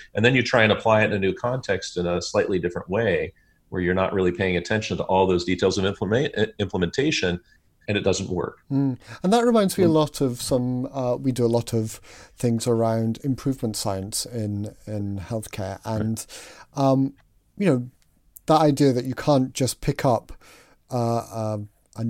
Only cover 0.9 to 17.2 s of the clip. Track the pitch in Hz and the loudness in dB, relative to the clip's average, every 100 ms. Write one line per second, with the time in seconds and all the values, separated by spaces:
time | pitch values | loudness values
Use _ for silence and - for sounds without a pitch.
0.9 | 110 107 101 95 92 120 131 - 92 - | 4 4 0 -2 -2 -4 -4 -4 -4 -4
1.9 | 87 87 87 - 87 90 95 87 85 - | -4 -2 -2 -2 -2 0 0 -2 -6 -4
2.9 | 101 113 82 78 - _ _ _ 95 90 | -2 0 0 -2 -10 _ _ _ -2 0
3.9 | 92 95 98 92 87 95 87 - 110 - | 2 2 2 0 2 0 0 0 -2 -2
4.9 | 90 - 92 92 87 87 90 95 95 95 | -4 0 2 4 2 0 0 0 2 -2
5.9 | 98 98 117 151 - - - - - 87 | -2 0 0 0 -2 -4 -2 -4 -2 -2
6.9 | - 151 151 92 87 _ _ _ _ - | 0 -2 0 -2 -4 _ _ _ _ -4
7.9 | 104 92 92 95 90 - - - 139 139 | -2 0 -2 -2 -4 -6 -8 -6 -2 -2
8.9 | 123 - - 185 240 233 226 196 - 175 | -4 -10 -6 0 2 4 4 2 2 4
9.9 | 156 147 - 135 123 - 131 123 123 131 | 4 2 0 -2 -2 -2 0 0 -4 -4
10.9 | 139 123 123 135 123 117 117 - 113 110 | -4 -2 -2 -2 2 2 2 0 -2 -4
11.9 | - - - - - 123 117 123 113 113 | -8 -18 -20 -20 -4 0 0 2 2 2
12.9 | 113 113 113 143 127 139 131 117 104 110 | 2 0 -2 -4 -2 -2 -2 -4 -4 -4
13.9 | 95 98 - - 120 107 101 104 - - | -4 -4 -6 -6 -6 -4 -4 -6 -10 -10
14.9 | 107 101 101 87 113 - - 95 95 113 | -6 -6 -6 -6 -8 -8 -8 -8 -8 -6
15.9 | 110 110 113 - - - - - - 135 | -4 -2 -4 -8 -16 -20 -20 -12 0 2
16.9 | 135 135 - | 2 0 -4